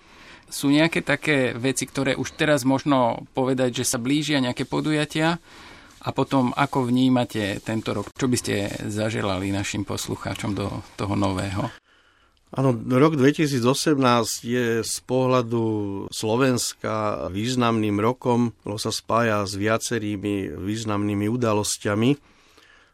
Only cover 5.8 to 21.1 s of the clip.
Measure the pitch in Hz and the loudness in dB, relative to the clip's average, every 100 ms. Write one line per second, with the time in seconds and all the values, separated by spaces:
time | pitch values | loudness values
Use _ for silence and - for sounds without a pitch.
5.8 | - - - - 135 135 123 120 143 143 | -20 -10 -6 -2 0 2 2 2 0 0
6.8 | 123 127 131 127 120 110 101 104 - 113 | 2 2 4 4 0 -2 -2 -2 -4 -4
7.8 | 113 107 101 - 131 123 - 110 101 - | -4 -6 -6 -4 0 0 0 -2 -2 -4
8.8 | 113 104 110 113 110 92 98 98 98 107 | -6 -2 -2 -2 -2 -2 -2 -2 -4 -4
9.8 | 98 101 - 107 - - 107 98 98 113 | -6 -6 -6 -6 -6 -6 -6 -4 -4 -6
10.8 | - - 107 104 98 92 98 98 117 - | -12 -8 -4 0 0 0 -4 -4 -6 -8
11.8 | _ _ _ _ _ _ _ - 135 120 | _ _ _ _ _ _ _ -2 0 0
12.8 | 113 127 151 160 127 147 151 135 117 143 | 0 4 4 6 4 4 0 2 2 2
13.8 | - 147 127 120 113 - 120 123 120 117 | 2 4 4 4 2 -4 -4 -2 0 0
14.8 | 107 - - 131 127 127 117 117 113 107 | -2 -6 -2 0 2 2 2 0 0 -2
15.8 | 101 98 101 - 110 113 135 123 - - | -4 -6 -8 -6 -2 2 4 2 -2 -6
16.8 | 110 110 107 104 76 92 113 127 120 113 | -4 -2 -2 -2 -4 -4 -2 0 2 2
17.8 | 107 101 110 127 127 120 120 - - 104 | 2 2 0 0 0 2 2 -2 -8 -6
18.8 | 113 107 - 110 117 104 98 98 104 113 | -4 -6 -2 0 2 0 -2 -2 0 0
19.8 | - 120 104 104 104 101 98 76 92 107 | 0 -4 -4 -4 -2 -2 -4 -6 -6 -4
20.8 | 110 101 104 | -4 -2 0